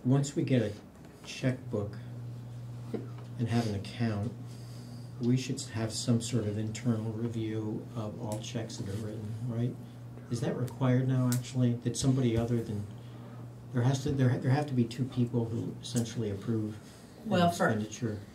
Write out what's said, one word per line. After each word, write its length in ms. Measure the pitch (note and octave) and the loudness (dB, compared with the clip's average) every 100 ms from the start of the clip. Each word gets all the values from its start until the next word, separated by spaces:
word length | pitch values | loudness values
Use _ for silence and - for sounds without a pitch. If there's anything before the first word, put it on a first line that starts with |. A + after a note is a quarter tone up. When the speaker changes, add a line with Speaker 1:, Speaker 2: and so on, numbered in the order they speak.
Speaker 1:
once 320 | B2+ C#3 C#3+ | 6 4 4
we 80 | F3 | 0
get 180 | B2+ B2+ | 4 4
a 100 | G#2 - - - - - | 4 -4 -14 -18 -18 -16
checkbook 680 | - - C3 B2 - G#2+ G2+ - - - - - - - - - - - - - - - | -14 -2 0 0 -2 -2 -2 -6 -10 -10 -10 -10 -12 -10 -10 -10 -8 -8 -8 -10 -10 -4
and 80 | A2 | 2
have 180 | A#2+ A2 | 2 2
an 80 | |
account, 560 | G2 - - A#2 G#2 G2+ - - - - - - - - - | -2 -4 -2 0 0 -4 -6 -12 -12 -12 -12 -12 -12 -12 -2
we 160 | A#2+ B2+ | 2 4
should 240 | - - - | 2 -6 -4
have 180 | A2+ A2 | -2 -2
some 260 | - - A2+ | -2 2 2
sort 260 | - A#2+ | 4 0
of 120 | G#2 G#2 | 0 0
internal 540 | G#2+ - B2 A2 A2 | -2 -2 0 2 0
review 720 | A2 A#2 A2 A2 A2 G#2+ A#2+ A#2+ | -2 -2 -2 -2 -2 -2 -4 -6
of 240 | A#2+ G#2+ G#2+ | -6 -6 -6
all 180 | G#2+ G#2 | -6 -6
checks 380 | - A#2 - - | -4 -4 -4 -6
that 120 | G2 | -4
are 80 | G#2 | -4
written, 280 | G#2+ A2 G#2 A2+ B2 | -4 -6 -6 -6 -2
right? 260 | A2+ B2 - - - - - - | 0 0 -2 -12 -14 -14 -14 -6
Is 100 | A#2 | -2
that 160 | - - | -2 -2
required 500 | B2+ - B2+ B2+ C3 | -4 2 4 6 4
now, 220 | C3 B2 | 4 4
actually, 400 | B2 - B2+ B2 A#2+ | 2 0 2 4 4
that 120 | B2 | 0
somebody 420 | - C3+ C3 B2 A2+ | 2 4 6 4 4
other 200 | B2 A#2 | 4 2
than, 220 | G#2+ G2+ - - - - - - - - - | 0 -4 -6 -10 -14 -14 -14 -12 -12 -14 -2
there 100 | B2+ | 2
has 200 | A#2+ C#3 | 4 4
to, 80 | D3 | 2
there, 180 | C3 B2+ - | 4 4 4
there 140 | C3 | 4
have 160 | C#3+ D3 | 4 4
to 60 | |
be 100 | B2 | 2
two 220 | A2+ - | 2 2
people 400 | B2 - A#2+ A#2+ | -2 2 2 2
who 280 | A2 A2+ A2 - | 0 -2 -4 -6
essentially 500 | - A#2+ A2+ A#2+ G#2 | -2 -2 0 -2 -2
approve 440 | G2 A#2+ A2+ G#2+ G#2+ - - - - | -2 0 0 0 -6 -14 -18 -18 -10
an 60 | A3 | 2
Speaker 2:
Well, 220 | F#3 E3+ | 6 6
for 160 | E3+ C#3 | 6 2
Speaker 1:
expenditure? 480 | G#2+ G#2+ - A#2 G2+ - | 2 -2 -2 -2 -4 -8